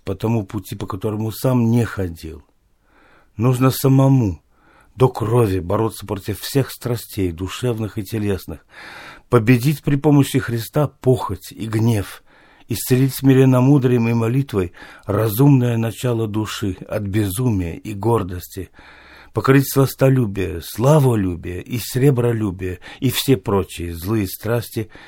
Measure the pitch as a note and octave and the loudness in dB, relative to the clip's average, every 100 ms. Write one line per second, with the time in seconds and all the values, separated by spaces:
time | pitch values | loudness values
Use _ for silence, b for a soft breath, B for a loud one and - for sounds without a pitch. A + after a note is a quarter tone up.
0 | - F#2+ A2 A#2 G2 G2+ - G#2+ G2+ G2 | -10 -6 -2 -2 -4 -8 -10 -10 -10 -8
1 | A2 G#2+ A2 G#2 C3 B2+ A#2 A#2+ A2+ - | -6 -6 -6 -4 -2 0 2 2 0 -4
2 | F2+ E2 D#2+ D2 - _ _ b b b | -8 -8 -14 -16 -20 _ _ b b b
3 | b b b - A#2 B2 C3 B2 C3+ C3+ | b b b -2 0 2 2 2 4 4
4 | C3+ C3+ A2 E2 _ b b b b - | 6 4 2 -4 _ b b b b 0
5 | C3 - G#2+ B2 A2 F#2+ E2+ G#2 A2+ - | 2 2 0 2 2 0 -2 -2 -2 -4
6 | G2 G2+ - G2 - C3+ C3 - A#2 A#2 | -8 -8 -6 -8 -4 -2 -2 -4 -6 -6
7 | - - F#2 E2 F#2 - B2+ A2+ A2 A2+ | -6 -4 -4 -4 -8 -6 -4 -4 -6 -8
8 | G2+ A2+ G#2 F#2 - D#2 _ B B B | -8 -4 -4 -4 -8 -16 _ B B B
9 | B B _ B2 A2 B2+ B2+ D3+ - C#3+ | B B _ 2 6 4 4 -2 0 0
10 | D3+ D3 C3+ C3+ - A#2 A2+ D3+ D3 - | 4 4 4 0 -2 -6 -4 -2 -2 0
11 | B2+ B2 - F#2+ - - A2 A2 A2+ A2 | 0 0 -2 -10 -12 -12 -4 0 2 0
12 | F#2 - b b b b - A2+ - B2+ | -4 -12 b b b b -8 -6 0 2
13 | C3+ - C3+ C3 C3 B2+ B2+ C#3+ B2 A#2 | 2 2 4 6 6 6 6 4 4 2
14 | A#2 A#2 A2+ C3 C#3 G2+ F2+ B B B | 2 0 0 -2 -2 -2 -2 B B B
15 | - G2+ A2 G2+ C#3+ C3+ A#2+ A#2 A2+ - | -4 -2 0 4 6 6 4 0 -2 -4
16 | B2+ A#2 A2 G#2 G#2 - G#2 F#2 - - | -4 -2 -2 -4 -6 -4 -6 -6 -8 -6
17 | G2+ G2+ G2+ F#2 B2+ G2+ F2 E2+ - G2+ | -2 -2 -2 -2 0 0 -2 -6 -10 -6
18 | G#2 A2+ F#2+ F2+ - - F2 B B B | 0 0 -2 -8 -12 -14 -14 B B B
19 | B B B - - C#3 C3+ C3+ C3+ - | B B B -2 4 4 4 2 0 2
20 | C3+ C3 A2+ G2+ F2+ E2+ - - B2+ D#3 | 2 2 0 -2 -4 -6 -10 0 4 4
21 | C3 A2+ F#2+ E2 F2+ F2 - A#2+ - B2+ | 4 2 0 -4 -8 -10 -10 -10 -6 0
22 | C#3 B2 A#2+ A2+ G#2+ F#2 F#2 F2+ B B | 2 2 0 0 -2 -4 -8 -8 B B
23 | C3 - - C3+ - G2 F2 - F2 E2 | -2 -2 0 0 0 -2 -2 -6 -10 -8
24 | F2 A2+ F#2+ - G#2 A#2 - - G#2+ B | -4 -2 -4 -6 -4 -4 -4 -8 -10 B